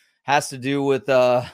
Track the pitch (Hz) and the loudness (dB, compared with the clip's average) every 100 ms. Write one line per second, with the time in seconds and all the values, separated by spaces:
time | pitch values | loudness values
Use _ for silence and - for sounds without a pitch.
0 | _ _ - 147 - 135 127 139 139 135 | _ _ -2 -2 -2 -8 -4 -2 0 -2
1 | - 131 123 123 120 | 2 2 4 2 -2